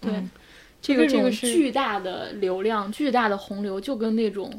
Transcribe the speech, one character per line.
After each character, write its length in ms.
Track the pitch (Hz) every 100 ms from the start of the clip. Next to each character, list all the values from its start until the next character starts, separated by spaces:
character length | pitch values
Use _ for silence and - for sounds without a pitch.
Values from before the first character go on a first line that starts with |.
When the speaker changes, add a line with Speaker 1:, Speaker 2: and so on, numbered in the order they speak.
Speaker 1:
对。 100 | 214
Speaker 2:
嗯。 180 | 190 185 - - - - _
这 140 | - 269
个， 80 |
Speaker 1:
这 60 | 302
种 80 | 247
Speaker 2:
这 40 |
个 80 | 254
是 220 | 214 240
Speaker 1:
巨 180 | 320 269
大 280 | 269 240 202
的 320 | 185 180 -
流 300 | 208 185 185
量、 280 | 214 220 202
巨 200 | 226 285
大 180 | 240 220
的 80 | 196
洪 240 | - 202
流， 180 | 208 196
就 160 | 277 233
跟 200 | 220 220
那 140 | 214
种 200 | 196 185